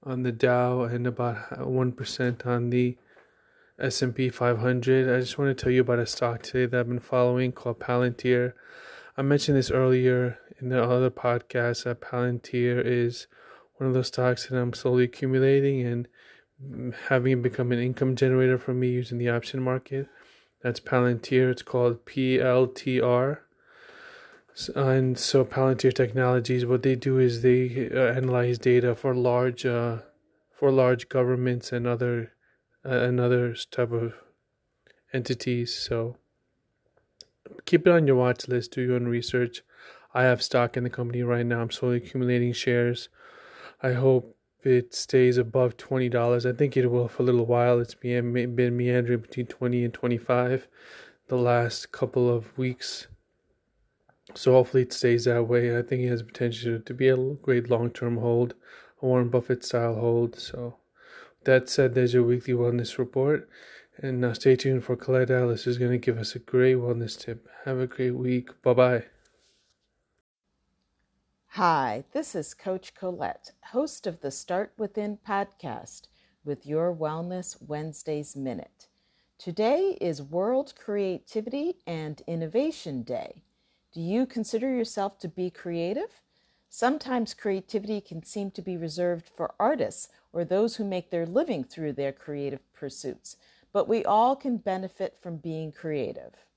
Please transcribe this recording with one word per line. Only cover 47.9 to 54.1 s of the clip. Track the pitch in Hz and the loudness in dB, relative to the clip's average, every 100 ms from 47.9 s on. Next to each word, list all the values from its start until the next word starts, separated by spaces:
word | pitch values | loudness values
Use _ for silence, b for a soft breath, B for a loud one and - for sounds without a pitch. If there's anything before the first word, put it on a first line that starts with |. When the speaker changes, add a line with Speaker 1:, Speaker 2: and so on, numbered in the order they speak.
| - | -6
Speaker 1:
me-, | 123 123 | -4 -2
me-, | 120 123 123 | 0 -2 -2
been | 120 123 120 | 2 2 2
meandering | 123 123 120 123 | 2 2 2 -2
between | 117 - 120 | -2 -8 -8
twenty | - 123 123 120 | -4 -2 0 -2
and | |
twenty-five | - 123 120 - 123 123 131 - B B B B B _ | -2 -2 -2 0 0 2 -2 -4 B B B B B _
the | 127 | 0
last | 123 120 120 - - | 4 4 2 -4 -12
couple | - 123 131 123 | -6 -2 2 2
of | 120 110 - | 2 -4 -4
weeks. | 127 127 - - - - _ _ _ _ _ _ _ _ _ | -4 -4 -10 -12 -14 -20 _ _ _ _ _ _ _ _ _